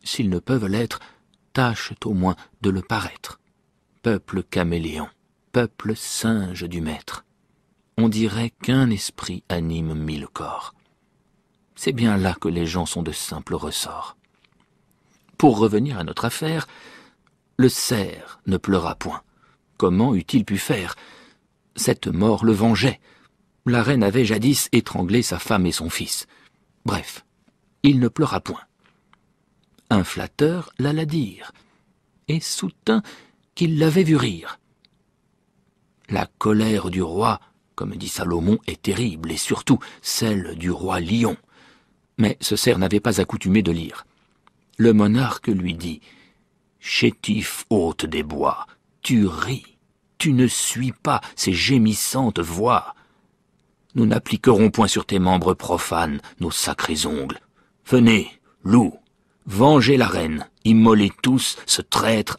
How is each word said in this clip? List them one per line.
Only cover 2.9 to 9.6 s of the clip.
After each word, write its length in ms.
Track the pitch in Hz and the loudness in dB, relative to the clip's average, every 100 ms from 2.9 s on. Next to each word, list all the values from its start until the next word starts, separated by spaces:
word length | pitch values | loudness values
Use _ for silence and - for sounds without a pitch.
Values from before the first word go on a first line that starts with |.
| 110 90 - - - _ _ _ _ _ _ | -6 -6 -12 -18 -20 _ _ _ _ _ _
Peuple 400 | 120 101 - 95 | -2 -2 -4 -8
caméléon, 680 | - 98 85 85 80 76 76 _ _ _ _ | -4 -2 -2 -2 -4 -8 -12 _ _ _ _
peuple 440 | 123 117 - 107 110 | -2 -2 -4 -8 -6
singe 720 | - - 113 110 92 87 87 | -8 -4 -2 -2 -4 -8 -8
du 140 | 87 | -6
maître. 440 | 78 76 - - - _ _ _ _ _ _ - | -6 -8 -12 -16 -18 _ _ _ _ _ _ 0
On 140 | 113 | 0
dirait 440 | 107 110 104 117 - | 2 -2 -2 -6 -6
qu'un 260 | - 131 127 | 0 2 2
esprit 540 | 104 - - - 90 - | 0 -6 -10 -10 -12 -6
anime 440 | 90 | -4